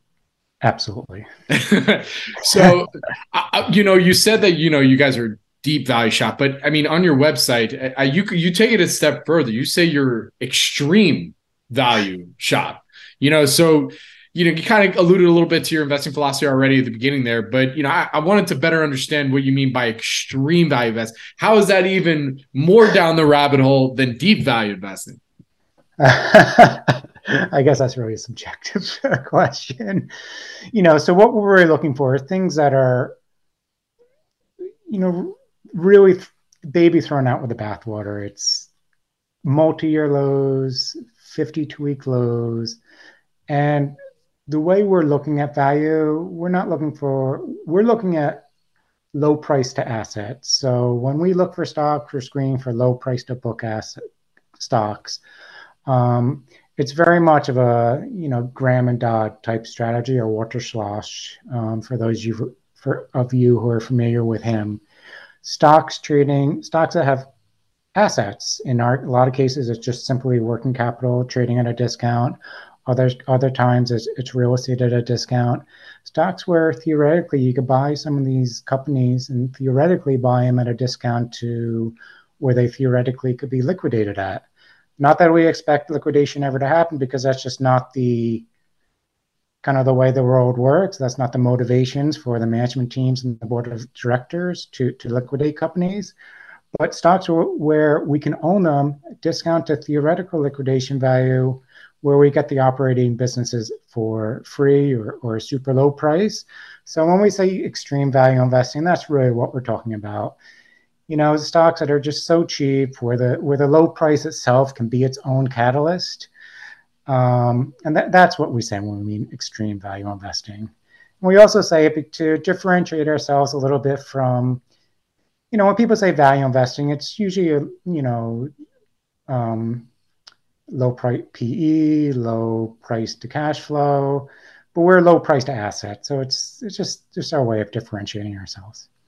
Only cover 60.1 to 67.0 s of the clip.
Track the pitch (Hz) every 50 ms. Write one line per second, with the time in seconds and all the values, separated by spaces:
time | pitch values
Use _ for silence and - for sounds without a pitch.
60.1 | 131 123 110 110 110 107 110 113 - 120 113 - - 113 104 101 101 107 104 -
61.1 | - - - - - - - 226 131 117 113 110 113 110 113 - 127 110 113 113
62.1 | 113 101 101 113 110 113 127 127 - _ _ _ _ _ - 131 - - - -
63.1 | - 139 123 - 131 127 123 123 120 110 110 120 117 113 - - 127 120 117 117
64.1 | 117 120 117 113 113 104 110 117 113 107 104 104 104 107 - _ _ _ - -
65.1 | - - - - _ _ - - - - - 147 151 160 160 - - - - -
66.1 | 151 143 143 139 143 139 139 139 170 160 - - - 160 165 160 - 175